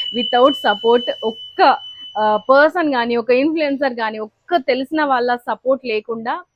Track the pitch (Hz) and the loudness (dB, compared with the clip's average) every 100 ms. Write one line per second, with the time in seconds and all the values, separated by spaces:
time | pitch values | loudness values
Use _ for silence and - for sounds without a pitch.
0 | - 233 220 247 269 294 233 208 233 240 | -6 -6 0 4 4 2 -2 0 2 2
1 | 240 - 220 - - - 320 - - - | 0 -6 -6 -8 -8 2 2 2 -4 -20
2 | - 208 214 214 - 269 311 349 311 254 | -10 -2 0 2 4 4 4 2 -2 -2
3 | 233 233 226 247 294 320 294 269 277 233 | -2 -2 0 2 0 0 -2 -2 -4 -4
4 | 220 220 214 _ - 339 262 254 269 311 | -6 -6 -12 _ -4 -2 0 -4 -2 -2
5 | 294 254 247 240 247 214 262 262 254 214 | 0 0 0 -4 -6 -4 -2 -2 -2 -6
6 | 214 226 226 330 349 | -6 -8 -6 -8 -10